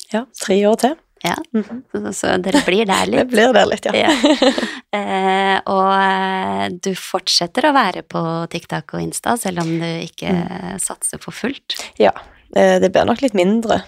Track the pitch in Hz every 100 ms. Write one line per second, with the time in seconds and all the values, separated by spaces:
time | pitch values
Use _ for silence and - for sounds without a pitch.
0 | - 214 240 - - 196 202 220 240 320
1 | _ _ 175 - 320 220 202 240 - 208
2 | 208 196 - 185 185 277 247 185 220 190
3 | 190 226 247 233 233 208 185 202 - -
4 | - 285 269 285 262 - 214 - - 208
5 | 202 196 190 190 196 196 - 190 190 196
6 | 190 190 190 190 190 196 196 180 196 185
7 | - 190 - - 175 - 302 269 208 170
8 | - 170 165 165 165 170 - 160 - 170
9 | 165 156 - 240 196 175 165 165 165 165
10 | 165 - - 180 175 180 180 190 - -
11 | - - - - 226 285 - - - -
12 | 202 - - - _ 202 190 185 185 185
13 | 185 226 269 196 180 220 220 196